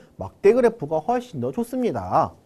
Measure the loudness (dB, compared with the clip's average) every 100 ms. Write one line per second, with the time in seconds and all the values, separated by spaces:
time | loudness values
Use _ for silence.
0 | _ -16 -16 _ 4 4 4 0 -4 -4
1 | -2 -4 -4 -6 -6 -4 -6 -4 -4 -4
2 | -2 0 0 -4